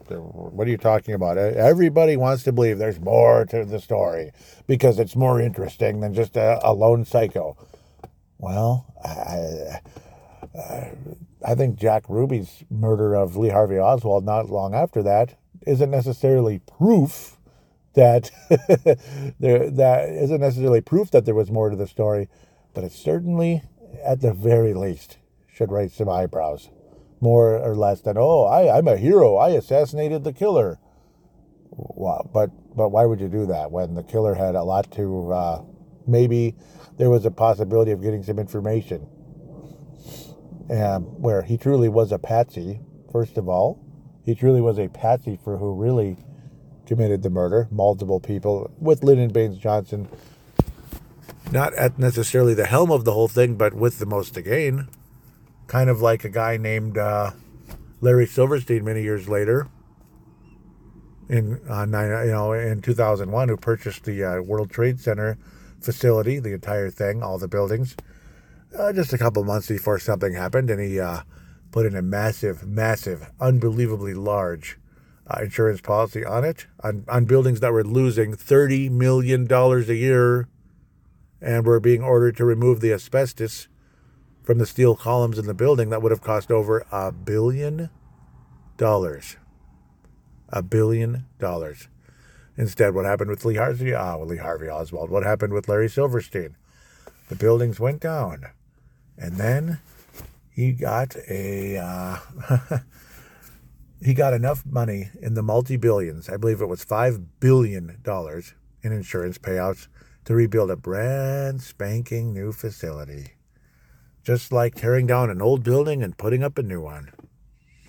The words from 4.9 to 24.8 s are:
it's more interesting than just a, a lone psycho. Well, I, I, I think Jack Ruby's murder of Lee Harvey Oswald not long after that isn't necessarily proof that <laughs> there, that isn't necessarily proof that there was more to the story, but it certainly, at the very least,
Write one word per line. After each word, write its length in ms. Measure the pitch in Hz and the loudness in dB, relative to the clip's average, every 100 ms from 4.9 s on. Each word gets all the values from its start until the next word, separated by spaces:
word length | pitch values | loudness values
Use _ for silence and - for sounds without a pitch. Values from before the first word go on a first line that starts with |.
| 107 | 4
it's 160 | 104 | 0
more 240 | 123 131 120 | 2 2 2
interesting 640 | 117 95 98 - 110 104 | 0 -4 -8 -2 -2 -2
than 140 | 104 | -4
just 220 | 101 110 117 | -2 -2 2
a, 220 | 110 117 | 2 4
a 100 | 110 | 2
lone 320 | 101 113 117 | 4 4 4
psycho. 520 | 117 120 104 95 78 - - - _ _ - _ _ - | 2 0 0 -2 -6 -10 -20 -20 _ _ -20 _ _ -14
Well, 480 | 92 98 113 127 - - | -6 -2 0 0 -4 -14
I, 760 | - - - 87 80 80 73 - - - - - - - - - | -12 -10 -8 -6 -6 -8 -12 -14 -18 -20 -20 -20 -20 -20 -20 -16
I, 340 | - - - - 143 - - _ - | -12 -12 -12 -14 -16 -18 -20 _ -4
I 80 | |
think 220 | 123 131 98 | 0 0 0
Jack 320 | 110 110 - | 0 0 -2
Ruby's 560 | 104 135 120 90 - - | -2 -2 -2 -6 -16 -10
murder 440 | 110 110 107 107 | -4 0 2 2
of 220 | 101 95 92 | 2 0 0
Lee 140 | 113 | 2
Harvey 280 | 98 104 98 | 2 2 2
Oswald 460 | 98 131 110 101 | 2 2 2 0
not 240 | 101 107 107 | 0 -2 -2
long 260 | 98 98 | -4 -2
after 280 | 117 170 113 | -2 -2 0
that 360 | 98 104 120 - _ - | 2 2 2 -4 _ -10
isn't 280 | - 131 139 | -2 0 2
necessarily 640 | 139 127 123 135 131 113 98 | 0 -2 0 2 4 2 -2
proof 800 | - - 190 208 165 - - _ _ _ _ _ _ | -8 0 4 4 4 -2 -20 _ _ _ _ _ _
that 380 | - 120 120 - - - | 6 8 6 0 -8 0
<laughs> 880 | 170 - 165 165 123 131 139 139 - | 2 4 2 4 2 0 -12 0 4
there, 320 | 131 120 - | 6 4 2
that 380 | 135 131 127 151 | 4 4 4 0
isn't 320 | 156 143 156 | -2 -2 0
necessarily 400 | 139 127 131 117 | 0 0 4 2
proof 320 | - 170 208 | 4 0 4
that 120 | 131 | 4
there 120 | 110 107 | 4 2
was 160 | 101 | 0
more 180 | 113 107 | 0 0
to 60 | 98 | -2
the 100 | 101 | -6
story, 420 | - 107 104 95 _ _ _ _ | -2 0 0 -4 _ _ _ _
but 80 | - | -10
it 80 | 92 | -10
certainly, 720 | - 151 165 175 170 170 165 - _ - - | -8 -2 -2 -2 -2 0 -2 -6 _ -20 -8
at 180 | 135 131 | -2 0
the 120 | 123 | 0
very 420 | 95 113 117 110 | 0 4 4 4
least, 440 | 92 | 0